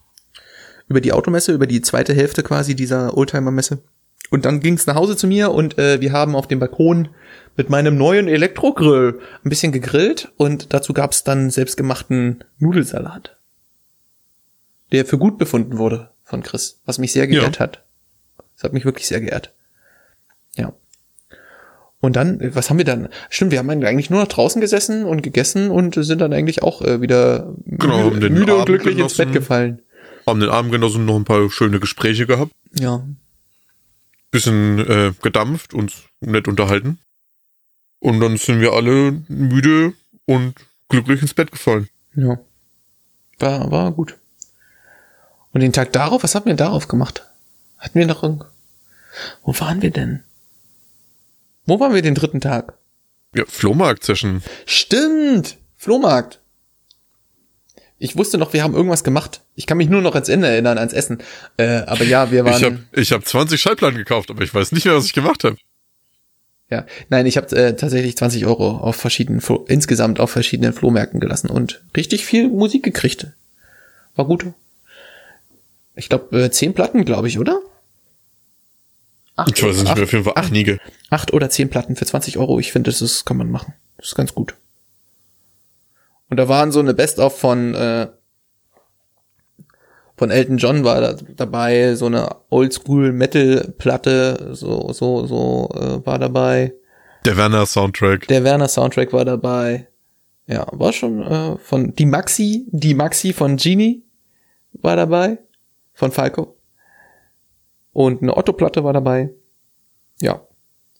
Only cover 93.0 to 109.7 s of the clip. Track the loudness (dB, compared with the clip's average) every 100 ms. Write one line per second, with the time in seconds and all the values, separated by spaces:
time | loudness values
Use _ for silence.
93 | 2 2 0 4 4 2 0 -4 -2 0
94 | 2 2 0 -2 -8 -10 -6 -6 -6 -4
95 | -2 -2 -2 -2 -2 -2 -4 -4 -6 -4
96 | -4 -2 -2 0 2 2 0 -6 _ _
97 | _ _ 0 2 4 4 2 0 0 2
98 | 2 2 2 2 4 2 2 2 0 0
99 | 0 0 0 -2 -2 -2 -2 -4 -8 _
100 | _ _ _ _ -8 -8 -6 -2 -2 0
101 | -4 -4 -2 -4 -4 -8 -4 -2 -2 2
102 | 2 2 -2 -2 0 -2 -4 -2 0 2
103 | 0 -2 -4 0 0 2 2 2 2 0
104 | -8 _ _ _ _ _ _ -6 0 2
105 | 2 2 0 -2 _ _ _ _ _ -4
106 | -2 0 -2 -2 -10 _ _ _ _ _
107 | _ _ _ _ _ _ _ _ _ 0
108 | 0 2 0 0 0 0 0 0 0 0
109 | 0 0 -2 -8 _ _ _